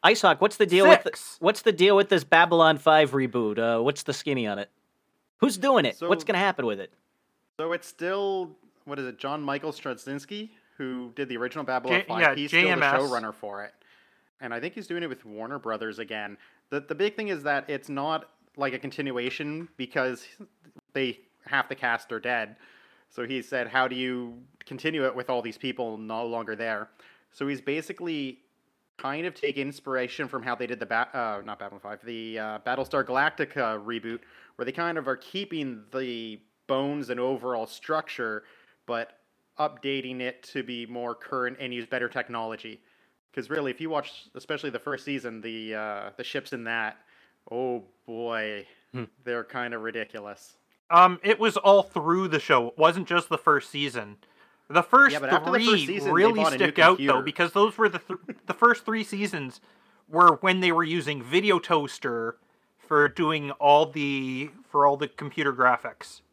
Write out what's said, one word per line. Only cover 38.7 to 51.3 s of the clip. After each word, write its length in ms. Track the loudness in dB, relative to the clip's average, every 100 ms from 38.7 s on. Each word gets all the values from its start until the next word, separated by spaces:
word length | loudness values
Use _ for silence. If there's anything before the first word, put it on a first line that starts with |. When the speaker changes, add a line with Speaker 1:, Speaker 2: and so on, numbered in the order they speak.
| _ -8
Speaker 3:
but 320 | -8 -8 _ _ _ _ _
updating 640 | -6 -4 -6 -6 -6 -8
it 220 | -8 -10
to 200 | -12 -10
be 240 | -8 -10 -10
more 280 | -10 -10
current 420 | -10 -8 -6 -6 -8
and 120 | -10
use 120 | -10 -6
better 220 | -4 -4
technology. 720 | -6 -8 -8 -8 -10 -14 -20 _ _ _ _ _
'Cause 160 | -12 -8
really, 200 | -6 -6
if 100 | -6
you 100 | -4
watch, 340 | -6 -6 -16 -20
especially 360 | -20 -10 -8 -6
the 80 | -8
first 260 | -8 -10
season, 360 | -6 -8 -8 -12
the, 340 | -12 -12 -10
uh, 360 | -8 -8 -8 -12 -12
the 80 |
ships 280 | -8 -8 -8
in 120 | -12
that, 340 | -6 -6 -6 -10 _ _ _ _ -12
oh 340 | -6 -4 -6 -10 _ -14
boy, 600 | -10 -6 -6 -6 -8 -14 _ _
Speaker 1:
Hmm. 120 | -12 -12 _
Speaker 3:
they're 200 | -8 -8
kinda 340 | -6 -8 -8 -8
ridiculous. 800 | -8 -8 -10 -12 -14 -18 -20 _ _ _ _
Speaker 2:
Um, 300 | 8 8 6
it 160 | 0